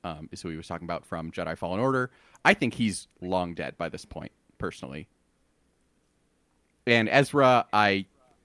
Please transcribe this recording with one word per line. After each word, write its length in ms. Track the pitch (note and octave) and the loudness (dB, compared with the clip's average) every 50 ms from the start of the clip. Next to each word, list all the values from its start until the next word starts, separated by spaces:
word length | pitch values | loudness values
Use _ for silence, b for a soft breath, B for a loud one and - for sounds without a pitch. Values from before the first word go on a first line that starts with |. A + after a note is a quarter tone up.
| - | -12
um, 240 | F2 D#2 D2+ D#2+ - | -12 -10 -12 -14 -16
is 80 | - - | -14 -12
who 80 | - F2 | -10 -10
he 80 | D#2+ | -10
was 100 | D#2+ - | -10 -10
talking 200 | - F2 E2+ E2+ | -10 -10 -10 -8
about 180 | E2+ E2+ D#2 - | -6 -8 -8 -8
from 260 | - F2+ E2 D#2+ E2 | -10 -10 -8 -8 -8
Jedi 260 | - F#2+ E2+ D#2+ E2 - | -8 -8 -6 -6 -6 -6
Fallen 220 | F2+ F2 F#2 G#2 | -6 -4 -2 -2
Order. 300 | B2+ C3+ C3 B2+ B2 b b b b b b b - | 0 0 0 0 -2 b b b b b b b 2
I 100 | E3 G3 | 2 4
think 200 | - - A#2 - | 4 2 -2 0
he's 340 | - A#2 G#2+ F2+ - - - _ _ | 0 -2 -2 -2 -4 -10 -16 _ _
long 340 | F2+ F2+ F#2+ F#2 F2+ F2 E2 | -6 -2 -2 -2 -2 -4 -6
dead 220 | E2+ D#2 B1+ - | -8 -8 -8 -8
by 120 | - E2+ D#2+ | -8 -8 -8
this 160 | - F2 - | -8 -12 -14
point, 260 | - - - - - - _ _ _ _ | -16 -14 -14 -14 -14 -16 _ _ _ _
personally. 500 | - - F2 - - - C2 C#2 D2+ - - _ _ _ _ _ _ _ _ _ _ _ _ _ _ _ _ _ _ _ _ _ _ _ _ _ _ _ _ _ _ _ _ _ _ _ | -10 -10 -8 -8 -10 -12 -12 -12 -14 -14 -16 _ _ _ _ _ _ _ _ _ _ _ _ _ _ _ _ _ _ _ _ _ _ _ _ _ _ _ _ _ _ _ _ _ _ _
And 220 | B2 A#2 A2+ A2 - | 4 4 4 4 4
Ezra, 560 | - C#3 C#3 - - C#3+ C3+ B2+ B2 A#2 - - | 4 4 4 4 4 4 6 6 6 4 4 2
I 340 | - G#2+ G#2 G2+ G2 G2 F#2+ - _ _ _ _ _ _ | 2 4 4 4 4 2 -2 -6 _ _ _ _ _ _